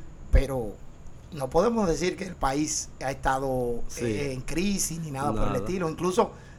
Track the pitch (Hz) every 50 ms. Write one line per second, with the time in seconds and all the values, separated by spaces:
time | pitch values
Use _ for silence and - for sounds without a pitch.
0 | - - - - - - - 135 135 135 135 127 110 101 101 - - - - -
1 | - - - - - - - 143 135 131 - 165 196 240 233 226 202 170 156 139
2 | 170 185 - - 190 185 170 - 143 135 139 147 156 147 - - - - - -
3 | 143 131 139 135 - 135 135 135 139 135 127 127 123 120 120 113 - - - -
4 | 127 113 107 104 143 139 131 127 123 - - 165 190 208 196 185 - - 160 165
5 | 165 156 135 135 143 - 110 107 107 104 101 98 98 - 185 190 170 160 156 -
6 | 160 185 180 233 202 - - - - - -